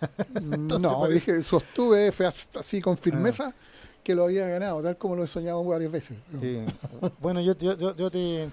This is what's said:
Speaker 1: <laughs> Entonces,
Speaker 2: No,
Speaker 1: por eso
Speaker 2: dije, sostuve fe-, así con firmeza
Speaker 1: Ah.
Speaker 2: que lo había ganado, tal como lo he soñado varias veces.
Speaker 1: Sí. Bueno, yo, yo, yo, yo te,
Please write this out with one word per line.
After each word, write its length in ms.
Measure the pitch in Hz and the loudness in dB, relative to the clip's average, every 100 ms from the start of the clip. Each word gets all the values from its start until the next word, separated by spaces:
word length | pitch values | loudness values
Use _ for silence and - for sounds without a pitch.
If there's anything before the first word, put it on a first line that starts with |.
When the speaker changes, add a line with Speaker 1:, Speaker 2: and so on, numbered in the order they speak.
Speaker 1:
<laughs> 340 | 156 - 202 | -6 -4 -6
Entonces, 460 | 208 156 147 156 160 | -6 -4 -2 0 2
Speaker 2:
No, 180 | 175 131 | 2 2
Speaker 1:
por 140 | 156 | 4
eso 20 | 165 185 | 2 2
Speaker 2:
dije, 100 | 170 | 0
sostuve 680 | 147 170 - - 240 208 208 | 2 0 0 0 6 6 6
fe-, 140 | - 180 | 2 0
así 540 | - - - - 202 | -2 -8 -10 -6 -2
con 160 | 185 175 | 0 0
firmeza 520 | 175 151 202 233 262 | 2 2 2 0 -4
Speaker 1:
Ah. 60 | - - - - - | -8 -18 -20 -20 -8
Speaker 2:
que 120 | - | 0
lo 100 | 175 | 2
había 220 | 175 190 185 | 4 2 0
ganado, 340 | 175 196 156 | -2 -2 -2
tal 140 | 160 175 | -2 -2
como 180 | 202 | -2
lo 100 | 175 | -2
he 20 | 170 | -4
soñado 360 | 170 170 170 | -4 -4 -2
varias 300 | 180 165 160 | 0 0 -2
veces. 240 | 160 - 110 127 147 | -4 -6 -12 -12 -6
Speaker 1:
Sí. 200 | 127 120 110 - 135 120 185 - | -4 -4 -4 -6 -10 -4 -4 -2
Bueno, 220 | 156 180 | -2 0
yo, 120 | 175 165 | 0 2
yo, 180 | 175 190 | 0 0
yo, 180 | 185 | -2
yo 160 | 165 180 | -2 -2
te, 400 | 180 175 165 151 | -2 -2 -2 -6